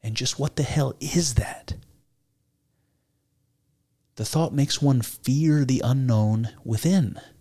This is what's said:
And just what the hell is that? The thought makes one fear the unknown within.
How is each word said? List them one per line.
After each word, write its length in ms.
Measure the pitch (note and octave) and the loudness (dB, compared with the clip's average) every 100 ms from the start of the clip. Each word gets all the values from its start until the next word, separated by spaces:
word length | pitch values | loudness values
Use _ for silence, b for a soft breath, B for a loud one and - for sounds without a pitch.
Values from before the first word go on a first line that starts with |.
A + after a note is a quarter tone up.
And 120 | A2+ | -6
just 240 | A2 B2+ - | -4 -4 -2
what 180 | C#3+ - | -4 -2
the 60 | |
hell 320 | C#3+ - C3+ - | -2 0 -2 -4
is 340 | D3 B3+ D#3+ | -2 0 2
that? 400 | A2+ - - - - - _ _ _ _ _ _ _ _ _ _ _ _ _ _ _ _ _ _ _ _ _ _ | 0 -2 -8 -12 -12 -12 _ _ _ _ _ _ _ _ _ _ _ _ _ _ _ _ _ _ _ _ _ _
The 100 | - | -10
thought 300 | A2 D#3 E3 | -4 -2 -2
makes 260 | C#3+ C#3+ - | 0 -2 0
one 220 | C#3+ C3 | 2 2
fear 640 | A2+ - - C3+ D#3+ D3+ | 0 -6 -2 2 4 2
the 180 | C3 C3 | 2 0
unknown 640 | A2 C3 C3 A2 G#2+ A2 A2+ - | 0 0 2 2 2 0 -2 -8
within. 540 | - A2 D#3+ F#3+ A2+ - - _ | -4 -2 2 2 2 -4 -18 _